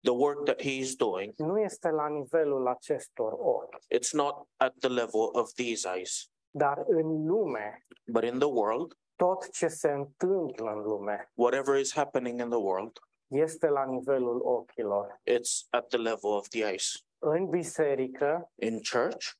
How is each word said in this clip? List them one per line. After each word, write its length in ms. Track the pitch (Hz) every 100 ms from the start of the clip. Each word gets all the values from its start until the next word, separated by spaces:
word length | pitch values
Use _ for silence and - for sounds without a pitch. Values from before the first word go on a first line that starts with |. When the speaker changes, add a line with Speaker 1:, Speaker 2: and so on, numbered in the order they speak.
Speaker 1:
The 120 | -
work 320 | 123 143 143
that 180 | 147 143
he 80 | 139
is 260 | 135 131 -
doing, 360 | 117 92 101 -
Speaker 2:
nu 220 | 156 202
este 280 | 208 - 175
la 180 | 156 147
nivelul 580 | 151 131 165 151 135 127
acestor 680 | 123 - 143 - - 110
ochi. 440 | - - 120 - - _
Speaker 1:
it's 180 | - -
not 340 | 151 143 - - _
at 180 | 135 -
the 100 | 131
level 400 | 123 117 107 110
of 200 | 120 113
these 360 | - 123 110 98 90
eyes. 340 | 90 - - _ _
Speaker 2:
Dar 340 | 147 143 143 -
în 400 | 170 156 156 156
lume, 600 | 202 185 117 104 - _ - -
Speaker 1:
But 160 | 117
in 160 | 117 127
the 100 | 147
world, 500 | 123 104 113 170 - _ _
Speaker 2:
tot 340 | 180 185 -
ce 160 | - 165
se 220 | 160 156
întâmplă 800 | 143 139 _ 180 190 156 123 110
în 100 | 107
lume 480 | 107 107 101 104 -
Speaker 1:
whatever 440 | - 120 131 131 139
is 140 | 135
happening 460 | - 139 135 123 120
in 80 | 120
the 100 | 120
world, 400 | 98 92 110 - _ _ _
Speaker 2:
este 420 | 135 156 160 160
la 160 | 143
nivelul 560 | 135 127 127 135 123 120
ochilor. 800 | - 123 - - 110 101 101 - -
Speaker 1:
it's 360 | 120 123 - -
at 180 | 123 120
the 100 | 123
level 320 | 113 107 101
of 180 | 104 98
the 160 | 117 107
eyes. 360 | 95 - - _ _
Speaker 2:
În 280 | 160 160 185
biserică 1040 | 170 165 - 151 135 131 131 143 165 170
Speaker 1:
In 260 | - 110 113 -
church, 380 | 123 135 - - -